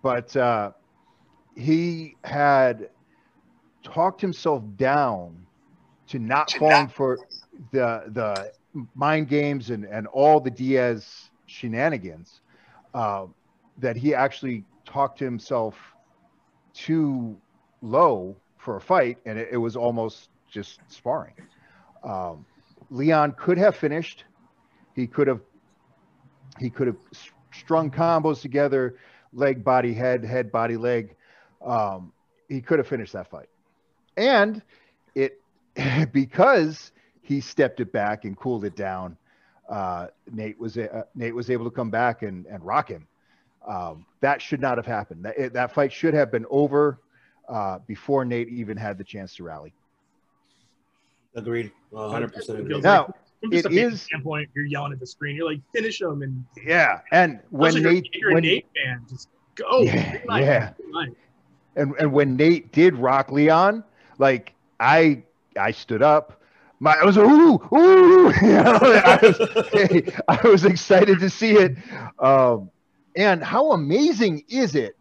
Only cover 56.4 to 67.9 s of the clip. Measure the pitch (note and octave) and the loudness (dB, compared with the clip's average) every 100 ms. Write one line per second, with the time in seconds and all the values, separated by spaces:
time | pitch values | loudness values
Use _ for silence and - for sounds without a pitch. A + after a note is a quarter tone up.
56.4 | B2+ - B2+ E3+ C3+ F2+ - E3+ F3 A2+ | -14 -14 -2 2 2 -2 0 2 2 -2
57.4 | _ C#3 D#3+ D#3+ D#3+ F3+ - F3 G#3 E3+ | _ 0 2 2 2 2 0 -6 0 2
58.4 | E3 G#3 _ D3+ C3 B2 A#2+ B2+ - _ | 2 -2 _ -8 -8 -8 -14 -20 -20 _
59.4 | _ - - B3+ A#2 F#2+ - - - - | _ -14 -2 2 2 0 -4 -8 -6 -2
60.4 | C#3 C3+ G#2+ - - D#3 C#3 - _ _ | 2 0 -2 -12 -12 -10 -10 -12 _ _
61.4 | _ _ _ - C#3 C3+ D3+ C#3+ C#3 B2+ | _ _ _ -6 -6 -2 0 0 0 2
62.4 | D#3 E3+ - - F3+ C3 B2+ C3+ C3+ C#3+ | 2 2 0 4 4 4 0 0 0 0
63.4 | D3+ D#3+ F#3+ A3+ - _ _ - C3+ B2+ | 4 4 2 0 -10 _ _ 0 2 2
64.4 | - _ _ _ A#2+ D#3 E3 C3 _ _ | -6 _ _ _ 4 6 4 2 _ _
65.4 | _ - G2+ A2+ - A2 C#3+ D3+ D3+ - | _ -4 -4 -6 -6 2 4 4 0 -20
66.4 | _ _ _ _ D3 D#3 F#3 G3 G#3+ D4+ | _ _ _ _ 2 4 6 8 8 10
67.4 | E4 A3+ - C4+ F4 | 8 6 2 6 10